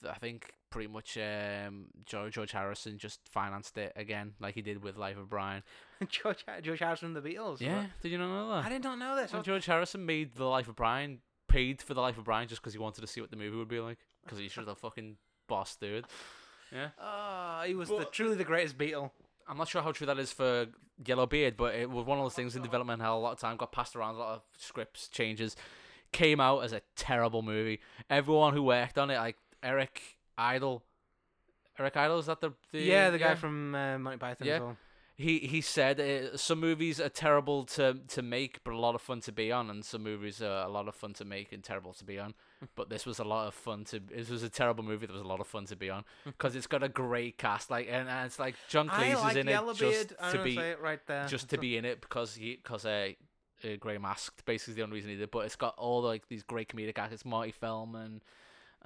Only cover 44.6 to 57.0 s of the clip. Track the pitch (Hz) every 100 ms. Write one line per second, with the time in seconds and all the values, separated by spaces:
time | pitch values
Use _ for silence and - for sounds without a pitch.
44.6 | 123 110 110 107 107 98 95 95 98 110
45.6 | 98 98 95 95 107 - 143 135 135 127
46.6 | 120 143 135 123 127 120 120 - 113 104
47.6 | - 123 117 123 131 127 127 - 131 123
48.6 | - 156 151 196 240 262 220 - 135 -
49.6 | 233 214 214 220 202 185 180 185 185 123
50.6 | 165 160 156 156 - 143 139 135 127 135
51.6 | 127 113 120 120 - 123 113 110 110 -
52.6 | - 113 110 104 98 92 _ _ _ _
53.6 | 113 104 110 104 101 101 - - - 113
54.6 | - 110 107 107 101 101 104 117 107 -
55.6 | 120 - 120 120 120 110 - 113 - 117
56.6 | 110 110 107 107